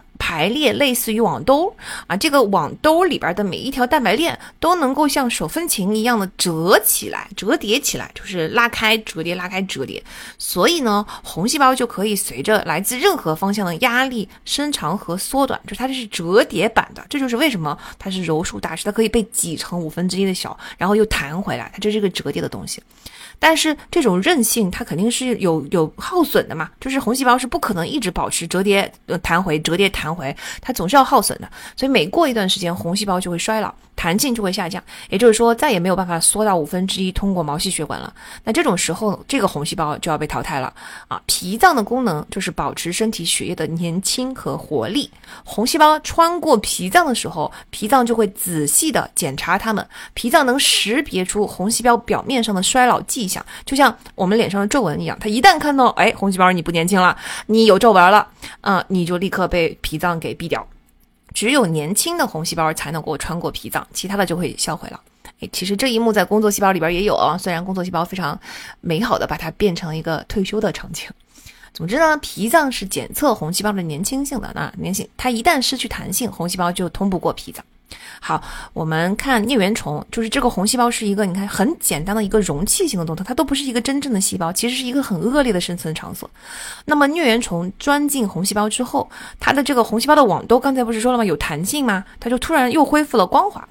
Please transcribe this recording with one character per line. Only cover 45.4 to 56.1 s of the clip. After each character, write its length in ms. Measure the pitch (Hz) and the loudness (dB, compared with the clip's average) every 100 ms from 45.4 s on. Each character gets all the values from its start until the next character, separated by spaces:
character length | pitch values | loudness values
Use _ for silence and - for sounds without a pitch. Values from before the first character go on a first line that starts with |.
红 220 | - - 233 | -10 -2 0
细 140 | 330 | 4
胞 200 | 302 311 | 4 4
穿 380 | - - 330 349 | 0 2 2 2
过 160 | 320 285 | 2 2
脾 300 | - - 180 | 2 -4 0
脏 160 | 339 330 | 2 2
的 80 | 233 | 0
时 120 | 180 | -4
候， 240 | 165 143 - - | -4 -6 -8 -16
脾 160 | - 208 | -8 2
脏 180 | 254 240 | 2 4
就 80 | |
会 140 | 233 208 | 2 0
仔 400 | 202 - 165 147 | -2 -6 -2 0
细 240 | - 311 | 0 2
地 180 | 220 - - | 0 -2 -4
检 200 | 160 135 | -4 -4
查 220 | - 190 | -2 0
它 160 | 226 | 0
们， 100 | 208 - - - | -4 -4 -12 -16
脾 160 | - 240 | -6 2
脏 160 | 320 269 | 4 4
能 140 | 254 | 2
识 420 | - - 196 247 | 2 2 0 -2
别 240 | 285 185 185 | -2 -2 -2
出 220 | 208 196 | -2 -4
红 240 | - 185 | -2 -4
细 100 | 226 | 0
胞 160 | 240 233 | 4 2
表 240 | - 180 | 2 -4
面 220 | - 262 | -2 -2
上 100 | 226 | 0
的 80 | 190 | 0
衰 240 | 190 254 247 | 0 4 4
老 160 | 180 | 2
迹 260 | - - 190 | -2 -6 -4
象， 160 | - - - - | -6 -10 -14 -4
就 120 | 269 | 4
像 180 | 269 - - - | 4 2 -8 -2
我 100 | 180 | 2
们 120 | 214 | 2
脸 120 | 202 | 2
上 80 | 202 | 0
的 80 | 202 | 0
皱 140 | 285 | 2
纹 180 | 196 147 | 0 -2
一 60 | 165 | -4
样， 120 | - | -6
它 80 | 214 | -4
一 120 | 214 | 4
旦 160 | 320 330 | 6 6
看 180 | 294 277 | 4 4
到， 120 | 247 | 4
哎， 240 | - 190 | 4 2